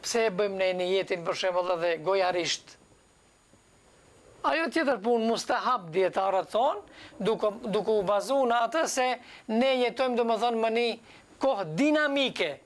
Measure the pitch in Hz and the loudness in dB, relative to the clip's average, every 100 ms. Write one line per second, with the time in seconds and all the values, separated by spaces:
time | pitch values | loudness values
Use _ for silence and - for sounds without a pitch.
0 | - 233 226 185 208 190 185 180 180 190 | -2 0 0 2 -2 0 0 0 0 0
1 | 180 185 170 175 190 180 180 175 170 165 | 0 -4 -4 -2 0 0 0 0 0 0
2 | 156 190 180 180 160 - - - - - | 0 2 2 0 -2 -4 -8 -20 -20 -20
3 | _ _ _ _ _ _ _ _ _ - | _ _ _ _ _ _ _ _ _ -20
4 | - - - - 302 285 330 330 277 233 | -20 -20 -20 -8 -4 -2 -2 -2 0 -2
5 | 208 233 226 220 - 247 196 247 175 160 | 0 0 2 -2 -2 -2 0 -2 -2 0
6 | 185 277 294 190 165 214 269 415 - - | 0 0 0 0 0 0 0 -2 -10 -20
7 | - - 202 220 214 214 233 202 220 220 | -20 -4 -2 0 0 -2 -4 -2 2 0
8 | 190 202 190 277 254 233 226 311 330 - | 2 0 2 2 2 2 2 0 0 0
9 | 254 247 - - - 220 262 262 240 240 | 0 0 -8 -20 -2 2 2 4 0 0
10 | 262 240 233 220 240 226 226 226 240 208 | -2 0 0 2 0 0 0 0 -2 -4
11 | - - - - 269 220 175 156 285 302 | -12 -20 -20 -2 0 0 -4 0 2 4
12 | 302 285 262 - 170 135 | 2 2 0 0 -4 -4